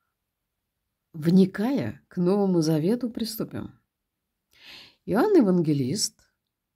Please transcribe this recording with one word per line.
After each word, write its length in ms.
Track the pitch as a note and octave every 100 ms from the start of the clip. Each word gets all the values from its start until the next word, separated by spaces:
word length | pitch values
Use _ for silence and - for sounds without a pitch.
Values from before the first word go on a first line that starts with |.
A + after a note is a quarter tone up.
| _ _ _ _ _ _ _ _ _ _ _
Вникая 880 | D#3+ D#3 F#3+ F#3+ G3 A3 C#4 A2 - _
к 100 | -
Новому 440 | F3 G3+ G3 F3
Завету, 480 | D#3 D#3+ E3 A#3+ A#3+
приступим. 720 | - A3 - E3 - - - _ _ _ _ _ _ _ _ - - - _ -
Иоанн 300 | G3 G4+ F#4+
Евангелист – 840 | G3+ F3+ D#3 C#3+ B2+ G3 - - _ _ _ _ _